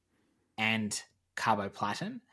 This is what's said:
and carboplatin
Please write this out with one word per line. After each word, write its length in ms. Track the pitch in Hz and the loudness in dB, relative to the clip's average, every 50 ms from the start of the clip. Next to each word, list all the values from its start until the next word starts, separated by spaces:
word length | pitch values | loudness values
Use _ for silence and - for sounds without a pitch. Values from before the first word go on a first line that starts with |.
| _ _ _ _ _ _ _ _ _ _ _ - | _ _ _ _ _ _ _ _ _ _ _ 0
and 440 | 110 110 113 110 107 101 - - - - _ _ _ _ - | 2 2 2 2 0 -2 -4 -6 -8 -12 _ _ _ _ -8
carboplatin 840 | - - 117 110 104 98 101 - - 104 101 101 - 175 214 262 240 - _ | -2 2 2 2 2 2 -4 -4 -4 -2 -2 -2 -2 -4 -6 -6 -10 -12 _